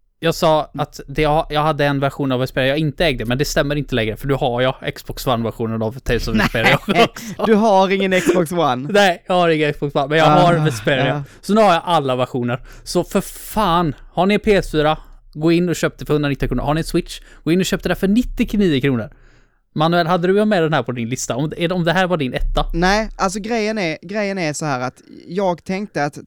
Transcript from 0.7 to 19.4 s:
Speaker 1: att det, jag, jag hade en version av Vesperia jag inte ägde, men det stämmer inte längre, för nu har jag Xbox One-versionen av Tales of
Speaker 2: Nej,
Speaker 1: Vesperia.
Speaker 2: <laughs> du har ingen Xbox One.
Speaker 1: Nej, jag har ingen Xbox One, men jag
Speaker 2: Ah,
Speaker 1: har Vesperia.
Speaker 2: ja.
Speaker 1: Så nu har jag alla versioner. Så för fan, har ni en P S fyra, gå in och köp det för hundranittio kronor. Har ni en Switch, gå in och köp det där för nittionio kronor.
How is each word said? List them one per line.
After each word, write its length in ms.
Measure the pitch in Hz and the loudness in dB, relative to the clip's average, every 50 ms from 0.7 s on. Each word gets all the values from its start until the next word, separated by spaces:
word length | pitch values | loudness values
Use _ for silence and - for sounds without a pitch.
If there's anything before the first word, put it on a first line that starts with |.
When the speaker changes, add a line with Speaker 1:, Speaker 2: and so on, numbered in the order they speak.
| - | -6
Speaker 1:
att 260 | 160 151 - - - - - | -8 -8 -8 -8 -14 -16 -8
det, 140 | 135 156 151 | -4 -2 0
jag, 240 | 147 151 160 160 - | 2 2 0 0 -2
jag 120 | 147 151 147 | -2 -2 0
hade 220 | 156 151 143 147 | 0 0 0 0
en 140 | 143 143 135 | 0 0 0
version 320 | 139 139 - - 139 135 131 | 0 -2 -2 -2 -2 -2 0
av 80 | 123 | -2
Vesperia 280 | 127 123 - 143 131 131 | -2 -2 -2 0 0 0
jag 100 | 139 160 | 0 0
inte 280 | 160 147 - - 180 | 0 -2 0 0 0
ägde, 180 | 160 131 120 117 | 0 0 -2 -2
men 140 | 117 123 131 | -2 -2 -2
det 60 | 147 | -2
stämmer 320 | - - 170 147 143 147 | -2 0 -2 -2 0 -2
inte 180 | 147 135 - 127 | -4 -4 -2 -2
längre, 220 | 117 110 110 104 | -2 -2 -2 -4
för 120 | - - 135 | -4 -2 -2
nu 60 | 139 | -2
har 260 | 127 151 127 120 123 127 | 0 0 -2 0 0 0
jag 320 | 131 - - - 151 - | 0 -2 -4 -6 -8 -8
Xbox 320 | - - - - - - | -8 -10 -12 -12 -6 -2
One-versionen 560 | 139 123 113 117 110 - - 117 110 113 113 110 | -2 -2 0 -2 -4 -4 -4 -4 -4 -4 -2 -4
av 160 | 110 123 139 | -4 -6 -6
Tales 300 | - - 120 113 - 120 | -4 -2 -2 -2 0 0
of 60 | - | 0
Speaker 2:
Nej, 100 | - 190 - - | 0 0 0 0
Speaker 1:
Vesperia. 560 | 117 113 196 151 139 - - 185 175 233 226 - - - | 0 2 2 2 0 0 0 2 2 2 2 0 -6 -14
Speaker 2:
<laughs> 220 | 220 180 - 208 | -12 -8 -4 0
du 80 | 208 220 | 2 4
har 360 | 202 220 226 196 190 190 185 | 4 4 4 4 4 4 4
ingen 300 | 196 196 196 190 185 185 | 2 0 0 2 0 2
Xbox 320 | 175 - - 185 175 - 185 | 2 2 2 0 0 -2 0
One. 360 | 175 156 143 123 127 135 156 196 | 0 0 0 0 -2 -2 0 2
Speaker 1:
Nej, 320 | 202 202 185 170 - _ | 4 4 4 2 0 _
jag 80 | - 185 | -2 0
har 140 | 180 175 170 | 2 2 2
ingen 240 | 160 151 151 147 147 | 2 2 0 0 -2
Xbox 220 | - 151 143 - | -2 -4 -4 -2
One, 120 | 151 139 139 | -2 -2 0
men 100 | 151 160 | 2 4
jag 80 | 156 151 | 6 6
Speaker 2:
Ah, 20 | 151 - 180 | 6 6 6
Speaker 1:
har 80 | 175 175 160 151 | 4 4 4 2
Vesperia. 420 | 156 127 107 - 151 143 127 135 | 0 -2 -2 -2 0 0 2 2
Speaker 2:
ja. 160 | 131 135 147 143 - - - | 0 -2 -2 -6 -10 -14 -12
Speaker 1:
Så 140 | - - 202 | -4 0 2
nu 60 | 220 | 4
har 120 | 214 196 170 | 4 4 4
jag 100 | 165 - | 2 0
alla 320 | - 170 156 139 131 127 | 0 0 0 2 0 0
versioner. 460 | 123 127 - - 127 120 120 120 135 - - - - - | 0 -2 -2 -2 -4 -2 -2 -4 -4 -6 -10 -20 -18 -10
Så 220 | - - 180 - | -4 -2 -2 -2
för 160 | - - 196 | 0 -2 -2
fan, 720 | - - - - - - - 180 185 180 165 175 175 151 - - - - - | -2 -4 -8 -16 -14 -6 -2 0 0 2 2 2 2 0 -2 -6 -10 -8 -4
har 140 | 170 180 | 0 0
ni 80 | 196 208 | 2 2
en 60 | 202 | 0
P 140 | - 214 196 | 2 2 2
S 160 | 180 151 - | 2 2 0
fyra, 280 | - 151 147 151 156 - - - - - _ - - | 0 0 2 0 0 -2 -6 -14 -20 -20 _ -18 -8
gå 200 | 147 156 165 170 | -2 2 2 4
in 160 | 170 180 175 | 4 2 0
och 80 | 156 | 0
köp 220 | - - 151 - - | -2 -2 -4 -4 -4
det 80 | 131 | -4
för 80 | - 151 | -2 0
hundranittio 320 | 147 147 143 135 - 139 120 | 0 0 -2 -2 0 0 0
kronor. 140 | 135 123 - | 0 0 0
Har 120 | 135 151 | 0 0
ni 60 | 160 | 0
en 40 | 160 | 0
Switch, 360 | - - 175 - - - - - - - - - | 0 0 -2 -2 -2 -6 -16 -18 -20 -18 -6 -2
gå 80 | 151 170 | 2 2
in 80 | 185 | 2
och 60 | 180 | 2
köp 160 | - 202 - - | 2 0 -2 0
det 60 | - | -2
där 60 | 175 | -2
för 120 | - 196 190 | 0 2 2
nittionio 720 | 208 247 247 - - - 240 - - 208 202 180 147 127 | 4 2 2 0 0 -2 -2 0 0 2 2 2 2 2
kronor. 300 | 131 139 131 117 104 - - - _ _ _ _ | 2 2 0 0 -2 -6 -12 -20 _ _ _ _